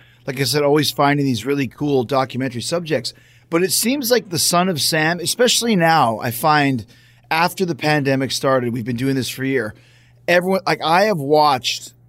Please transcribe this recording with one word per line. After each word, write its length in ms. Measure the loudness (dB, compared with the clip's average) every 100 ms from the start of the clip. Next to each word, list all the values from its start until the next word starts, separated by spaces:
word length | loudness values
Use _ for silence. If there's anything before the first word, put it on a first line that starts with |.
| _ _ -10
like 120 | -4
I 20 |
said, 180 | -2 0
always 300 | 2 2 0
finding 340 | 0 2 2 0
these 200 | -2 -2
really 220 | -2 -2
cool 340 | -4 -2 0
documentary 580 | 0 -2 -2 -4 -6 -6
subjects. 520 | -6 -6 -2 -4 -6 -14 _ _ -4
But 140 | 0
it 80 | 0
seems 400 | 0 0 0 0
like 180 | 0 0
the 80 | -2
Son 280 | 2 2 2
of 100 | 0
Sam, 380 | 0 0 0 -2
especially 540 | -4 0 2 2 2 2
now, 420 | 4 4 2 0
I 120 | -4
find 540 | -2 2 2 2 0 -6 -18 _ _ -4
after 340 | 0 0 0 -4
the 100 | -2
pandemic 560 | 0 2 2 0 -2
started, 420 | -2 0 2 0
we've 120 | -4 -4
been 120 | -2
doing 180 | -2 -2
this 140 | -4
for 140 | -6
a 40 | -2
year. 260 | -2 -2 -8 _ _ _ _ 0
Everyone, 320 | 0 2 -2 -2
like, 140 | -2
I 200 | 2 2 2
have 120 | 0
watched 720 | 2 4 4 2 -2 -8 -12 _